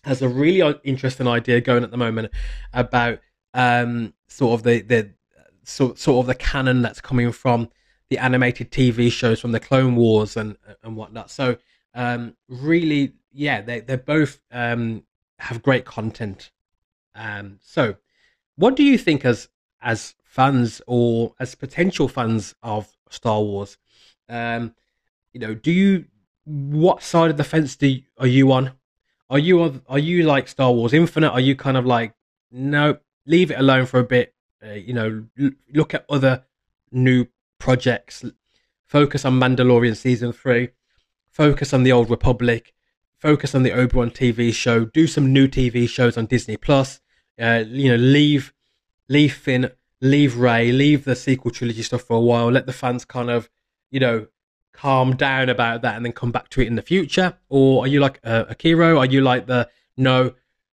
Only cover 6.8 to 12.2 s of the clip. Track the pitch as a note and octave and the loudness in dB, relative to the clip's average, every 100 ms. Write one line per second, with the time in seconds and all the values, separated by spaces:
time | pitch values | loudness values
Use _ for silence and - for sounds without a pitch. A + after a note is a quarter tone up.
6.8 | A#2+ - - B2+ A#2+ A2+ C3 A#2 A2+ _ | -2 -6 -6 -2 -2 -2 -2 -2 -2 _
7.8 | _ _ _ B2 B2+ B2+ B2 B2 C3 - | _ _ _ -4 0 0 0 -2 -8 0
8.8 | B2+ A2+ A#2+ - A#2+ A2+ A#2+ A2+ - C3 | 0 2 0 0 -2 -2 -4 -6 -2 0
9.8 | C3 A#2+ A#2 G#2+ G#2+ - G#2+ G#2 _ G2+ | 2 2 2 2 0 -6 -10 -12 _ -20
10.8 | A2+ A2 G#2 A2 - - C3 A#2 _ _ | -18 -16 -16 -18 -16 -6 -4 -4 _ _
11.8 | _ B2 B2 A#2+ | _ -8 -6 -6